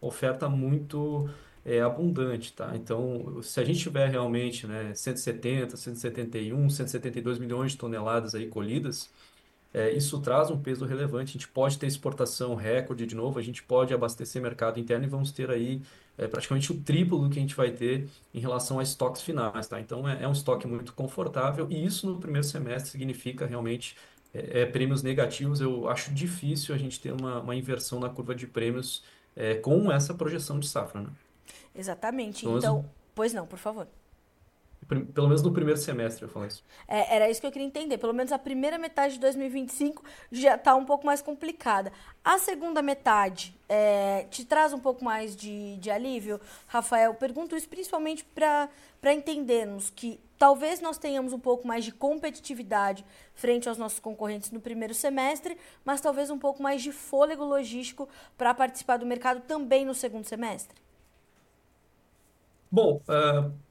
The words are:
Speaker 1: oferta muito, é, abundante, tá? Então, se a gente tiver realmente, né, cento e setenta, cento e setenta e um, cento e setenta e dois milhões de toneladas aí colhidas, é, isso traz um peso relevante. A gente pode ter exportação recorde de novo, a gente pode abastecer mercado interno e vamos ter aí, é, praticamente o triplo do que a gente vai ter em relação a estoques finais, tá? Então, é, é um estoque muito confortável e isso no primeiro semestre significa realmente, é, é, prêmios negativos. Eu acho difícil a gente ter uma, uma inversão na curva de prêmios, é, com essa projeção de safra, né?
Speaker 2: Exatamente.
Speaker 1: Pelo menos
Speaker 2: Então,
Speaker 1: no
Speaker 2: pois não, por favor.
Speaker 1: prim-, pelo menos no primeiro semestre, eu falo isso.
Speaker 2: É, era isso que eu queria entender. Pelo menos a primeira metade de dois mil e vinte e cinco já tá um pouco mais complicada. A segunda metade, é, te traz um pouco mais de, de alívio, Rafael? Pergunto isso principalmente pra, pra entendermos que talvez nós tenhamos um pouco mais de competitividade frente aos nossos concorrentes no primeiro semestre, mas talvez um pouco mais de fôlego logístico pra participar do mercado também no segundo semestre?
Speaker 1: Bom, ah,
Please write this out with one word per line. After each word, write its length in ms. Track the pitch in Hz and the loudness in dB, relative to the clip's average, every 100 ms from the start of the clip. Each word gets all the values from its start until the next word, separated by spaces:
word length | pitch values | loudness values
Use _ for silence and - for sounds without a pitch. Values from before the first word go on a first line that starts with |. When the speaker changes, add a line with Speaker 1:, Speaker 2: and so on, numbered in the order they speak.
Speaker 1:
oferta 480 | 123 - 131 131 147 | -8 -2 -2 0 0
muito, 800 | 135 131 147 147 147 147 147 143 - - - | 0 2 0 0 -4 -2 -2 -4 -6 -18 -14
é, 160 | - 120 | 0 2
abundante, 720 | 120 120 175 135 131 120 117 | 2 2 2 2 0 -2 -6
tá? 200 | - - | -10 -8
Então, 680 | 113 117 113 127 123 - - | -6 -4 -2 -2 -4 -6 -10
se 160 | 117 - | -6 0
a 60 | |
gente 140 | 123 170 | 2 2
tiver 300 | 170 139 139 | 0 2 2
realmente, 580 | 131 123 120 123 120 110 | 2 0 0 -2 -4 -8
né, 260 | 110 107 | -6 -6
cento 220 | 104 - 123 | -6 -6 -4
e 40 | |
setenta, 560 | - 113 120 131 120 - | -4 -4 -2 -2 -2 -6
cento 200 | - 120 | -10 -8
e 40 | |
setenta 380 | 123 120 117 113 | -6 -6 -6 -4
e 140 | 110 | -2
um, 160 | 131 143 | 2 2
cento 200 | 143 127 | 2 -2
e 20 | |
setenta 280 | 120 127 117 | -4 -6 -4
e 40 | |
dois 160 | 117 123 | -4 -4
milhões 340 | 123 120 135 | -4 -2 -2
de 60 | 135 | -4
toneladas 560 | 120 113 107 117 113 | -6 -4 0 0 0
aí 140 | 107 117 | -4 -6
colhidas, 600 | 110 101 123 143 - - _ - _ _ _ _ | -6 -4 -2 -2 -6 -10 _ -20 _ _ _ _
é, 180 | - 110 | -2 0
isso 280 | 131 143 143 | 2 0 -2
traz 300 | 135 131 160 | 2 4 4
um 100 | 147 | 0
peso 240 | 135 127 | -2 -4
relevante. 460 | 131 135 143 123 135 | -2 -2 -2 -2 -4
A 20 | |
gente 160 | 139 - | -8 -6
pode 300 | - 139 139 | 2 2 2
ter 80 | 139 | -2
exportação 680 | 143 139 139 127 - 123 | -4 -4 -2 -2 -2 -4
recorde 520 | 113 110 123 131 117 113 | -2 0 0 0 -6 -6
de 80 | |
novo, 240 | 113 123 131 | -4 -4 -4
a 40 | |
gente 200 | 113 120 | -6 -10
pode 320 | - 127 127 | 2 4 4
abastecer 480 | 123 117 117 123 135 | 2 0 -2 -8 -6
mercado 360 | 123 120 113 117 | -4 0 0 0
interno 280 | 117 120 139 | 0 0 0
e 20 | |
vamos 240 | 135 135 | 0 -2
ter 180 | - 131 | -2 -2
aí, 300 | 120 120 135 139 - _ - | 0 0 -2 -6 -18 _ -8
é, 80 | - | -4
praticamente 440 | - - 135 - | -4 0 0 0
o 100 | - | -2
triplo 400 | - 151 175 170 | 2 4 4 4
do 80 | 139 | 2
que 80 | 143 | 2
a 40 | |
gente 140 | 135 - | -2 2
vai 140 | 123 | 0
ter 400 | 117 120 135 143 - _ | 2 0 0 -4 -12 _
em 60 | - | -6
relação 380 | 127 123 - 131 | -2 -2 -2 -2
a 40 | |
estoques 400 | 131 - 127 127 | -2 0 -2 -2
finais, 440 | - 156 113 107 - | -4 -2 -2 -2 -6
tá? 140 | 107 | -8
Então, 260 | 107 120 139 | -8 -4 -2
é, 180 | 143 | -2
é 40 | 127 | 0
um 40 | |
estoque 340 | 143 - 127 123 | 0 2 0 0
muito 260 | 120 120 | -6 -6
confortável 760 | - 135 - 175 139 135 147 151 | -6 -6 -4 -4 0 0 0 -2
e 120 | 160 | -2
isso 240 | 180 208 196 | -2 -2 -2
no 120 | 180 | -4
primeiro 280 | 170 143 143 | -2 0 0
semestre 440 | - 123 123 143 | -2 -4 -4 -6
significa 560 | 135 131 123 127 127 - | -6 -6 -6 -8 -6 -4
realmente, 500 | 120 113 123 - - - _ _ | -4 -2 -4 -6 -14 -20 _ _
é, 280 | - - 123 | -10 -2 2
é, 40 | 120 | 2
prêmios 360 | 127 131 139 | 4 2 2
negativos. 600 | 131 135 120 - 139 143 | 2 2 2 0 -2 0
Eu 260 | 135 123 113 | 0 0 0
acho 240 | 123 143 | -2 -2
difícil 600 | 139 175 175 143 143 - | -2 -2 -2 -2 -2 -2
a 40 | 143 | -2
gente 220 | 135 - | -4 -6
ter 120 | 131 | -6
uma, 280 | 131 131 123 | -4 -4 -4
uma 160 | 117 127 | -4 -4
inversão 420 | 123 123 - 123 | -2 -4 -4 -4
na 120 | 123 | -4
curva 240 | - 120 | -6 -6
de 120 | 123 123 | -6 -6
prêmios, 560 | - 117 127 127 - - - _ | -2 0 0 -4 -8 -10 -20 _
é, 200 | - 110 | -4 0
com 360 | 110 135 165 202 | 0 4 6 6
essa 220 | 143 - | 4 2
projeção 480 | 175 151 170 - 143 | 0 -2 -2 -4 -4
de 80 | 143 | -2
safra, 320 | - 101 104 | -4 -4 -6
né? 80 | 101 143 _ _ - - - - | -10 -12 _ _ -20 -20 -18 -10
Speaker 2:
Exatamente. 640 | 190 - 214 262 127 - | -8 -4 -4 -4 -6 -6
Speaker 1:
Pelo 100 | 120 | -2
menos 120 | 117 | 2
Speaker 2:
Então, 120 | 131 143 | 2 2
Speaker 1:
no 80 | 143 - _ - | -2 -12 _ -2
Speaker 2:
pois 180 | 220 | 0
não, 140 | 226 170 | -2 -8
por 100 | 185 | -8
favor. 300 | 208 220 180 - _ _ _ _ _ _ _ - - | -8 -8 -10 -16 _ _ _ _ _ _ _ -20 -4
Speaker 1:
prim-, 180 | 135 | -4
pelo 220 | 131 - 143 | -2 4 6
menos 160 | 151 | 6
no 100 | 175 | 4
primeiro 260 | 175 151 151 | 2 2 2
semestre, 460 | - 127 113 - | 0 -2 -2 -4
eu 40 | - | -10
falo 180 | 110 104 | -10 -10
isso. 160 | - - - - | -10 -16 -20 -4
Speaker 2:
É, 300 | 214 - 220 | 0 2 4
era 120 | 214 | 4
isso 120 | 226 | 2
que 60 | 285 | -4
eu 20 | |
queria 160 | 277 277 | -6 -6
entender. 320 | 277 311 226 | -6 -4 -2
Pelo 140 | 226 | 0
menos 180 | 240 254 | -2 0
a 80 | 277 | -2
primeira 400 | 269 262 277 330 | -2 -2 0 -2
metade 360 | 330 311 277 | -2 0 0
de 60 | 262 | 2
dois 140 | 262 | 2
mil 120 | 269 269 | 2 -2
e 40 | |
vinte 200 | 262 262 | -4 -6
e 20 | |
cinco 320 | - 294 302 - - - | -2 -2 -2 -12 -20 -10
já 260 | 233 269 220 | 4 6 8
tá 200 | - 262 | 8 6
um 80 | |
pouco 200 | 269 285 | 6 2
mais 160 | 285 285 | 4 0
complicada. 720 | 294 294 330 330 247 202 196 - - - | 0 -6 -8 -4 0 2 0 -8 -18 -2
A 140 | - 381 | 4 4
segunda 420 | 381 330 339 311 | 4 -2 -2 0
metade, 800 | 285 277 - 214 196 180 185 - - | 0 2 4 6 4 0 -10 -14 0
é, 560 | 214 208 202 196 196 - | 4 6 4 4 0 -2
te 140 | - | -10
traz 280 | 247 302 311 | 0 4 4
um 60 | 277 | 4
pouco 260 | 269 254 | 0 0
mais 300 | 247 220 220 | -2 -2 -2
de, 420 | 196 208 208 202 202 | -8 -10 -8 -8 -8
de 120 | 196 | -2
alívio, 500 | 208 262 247 208 208 - - - | -2 -2 -4 -4 -6 -8 -20 -4
Rafael? 440 | 240 - 233 226 | -2 2 6 4
Pergunto 420 | 226 262 247 330 320 | 4 -2 -2 -4 -6
isso 120 | 311 | -6
principalmente 560 | 359 370 330 311 311 | -10 -4 -2 -2 -4
pra, 440 | - - 302 294 285 - - _ | -8 0 4 4 0 -6 -20 _
pra 120 | 277 | 2
entendermos 800 | 294 294 294 254 233 208 196 196 | 2 0 -4 2 2 2 -4 -8
que 300 | - 240 220 - _ | -8 -8 -10 -14 _
talvez 420 | 277 277 302 349 | 8 8 2 -2
nós 160 | 330 302 | -4 -4
tenhamos 360 | 302 277 262 | -2 -2 -2
um 80 | 247 | -2
pouco 260 | 254 247 247 | 0 0 0
mais 180 | 233 | -4
de 60 | 226 | -4
competitividade 1120 | - 277 311 302 - - 247 202 208 202 196 - - - | -4 -2 -2 -4 -8 -10 -10 -2 2 2 -2 -10 -20 -20
frente 340 | - 233 240 240 | -2 0 2 0
aos 100 | 226 | -4
nossos 200 | 220 - | -4 -6
concorrentes 540 | 226 220 214 208 202 | -8 -6 -6 -6 -8
no 80 | 226 | -10
primeiro 340 | 233 226 220 | -8 -6 -4
semestre, 640 | 226 294 269 262 302 349 349 - - | -2 0 2 0 0 -6 -10 -14 -8
mas 160 | - 277 | -2 0
talvez 300 | 302 269 285 | 2 0 -2
um 80 | 285 | -2
pouco 240 | 277 277 | -2 0
mais 200 | 277 277 | 0 0
de 100 | 262 | -2
fôlego 520 | 277 - 277 294 311 | -8 0 4 4 4
logístico 640 | 294 277 240 233 254 - 277 - - - | 0 0 0 -6 -8 -10 -12 -14 -20 0
pra 160 | 240 | 2
participar 420 | 247 262 254 - 240 | 4 2 0 0 0
do 80 | |
mercado 360 | 240 226 254 247 | 0 0 0 0
também 440 | 254 311 269 269 | -2 -4 4 4
no 100 | 269 | 4
segundo 300 | 262 247 220 | -2 -4 -6
semestre? 600 | 214 220 233 196 - - _ _ _ _ _ _ _ _ _ _ _ _ _ _ _ _ _ _ _ | -8 -6 -6 -6 -12 -18 _ _ _ _ _ _ _ _ _ _ _ _ _ _ _ _ _ _ _
Speaker 1:
Bom, 300 | 190 196 147 - | 6 6 4 2
ah, 460 | 151 151 143 143 - - | 4 4 4 2 -4 -6